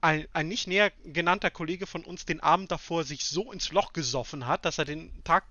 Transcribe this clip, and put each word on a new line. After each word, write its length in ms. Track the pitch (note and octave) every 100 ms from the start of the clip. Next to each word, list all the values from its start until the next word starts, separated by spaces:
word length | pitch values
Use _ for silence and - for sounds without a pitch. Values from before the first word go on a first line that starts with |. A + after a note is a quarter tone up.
ein, 280 | E3 D#3 D#3
ein 140 | F3 D#3
nicht 180 | A3+ -
näher 260 | F#3 G#3 -
genannter 460 | F3 D3+ F3 F#3+ F#3+
Kollege 360 | - D#3+ F3+ F#3+
von 180 | F3
uns 200 | - F3+ -
den 140 | E3
Abend 300 | - E3+ F#3+
davor 340 | E3 - E3+
sich 200 | D3 D3 -
so 260 | C#3+ B3
ins 200 | G3 -
Loch 200 | E3 -
gesoffen 540 | E3+ C3 B2+ A#2+ C#3+ B2
hat, 180 | E3
dass 140 | E3+ D#3
er 60 |
den 380 | D3 D3+ D#3+ -
Tag 200 | - F#3+ -